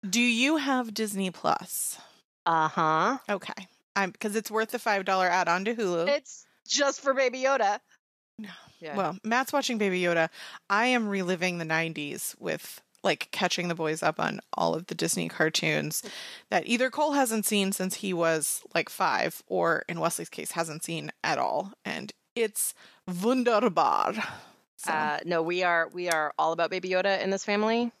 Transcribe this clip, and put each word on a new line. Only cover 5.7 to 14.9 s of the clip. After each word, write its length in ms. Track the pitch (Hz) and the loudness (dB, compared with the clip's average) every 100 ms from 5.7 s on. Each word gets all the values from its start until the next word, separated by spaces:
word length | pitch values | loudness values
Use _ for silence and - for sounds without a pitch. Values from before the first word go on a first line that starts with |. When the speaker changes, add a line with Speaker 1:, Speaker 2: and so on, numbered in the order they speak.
| 233 | 0
Speaker 1:
Hulu. 320 | 208 170 170 | 0 2 2
Speaker 2:
It's 380 | 285 - - - _ - | 0 -2 -20 -20 _ -4
just 340 | - 277 269 | 2 2 2
for 120 | 277 | 0
Baby 260 | 269 262 254 | 2 2 2
Yoda. 360 | 262 277 202 202 _ _ _ _ _ - | 2 4 2 0 _ _ _ _ _ -16
Speaker 1:
No. 100 | 208 175 - _ | -16 -16 -20 _
Speaker 2:
Yeah. 160 | 160 147 | -8 -2
Speaker 1:
Well, 200 | 175 190 | -2 -2
Matt's 300 | 214 233 262 | 0 0 2
watching 240 | 294 269 233 | 0 0 0
Baby 240 | 202 185 | 2 2
Yoda. 280 | 175 170 160 - - - _ | 2 4 2 -2 -16 -18 _
I 180 | 202 240 | 2 4
am 200 | 254 214 | 2 2
reliving 500 | 196 180 180 180 175 | 0 0 0 0 0
the 60 | 160 | 0
nineties 680 | 160 165 156 147 - - - | 0 0 -4 -6 -6 -8 -6
with, 420 | - 156 - - _ _ | -6 -6 -6 -18 _ _
like, 260 | - 151 - | 0 0 -2
catching 360 | - 180 - 175 | -2 0 0 -2
the 80 | 165 | -2
boys 260 | 160 156 | -2 0
up 180 | 160 156 | 0 0
on 200 | 160 - - | -2 -4 -8
all 200 | - - | -2 0
of 140 | 165 | 0
the 80 | 175 | -6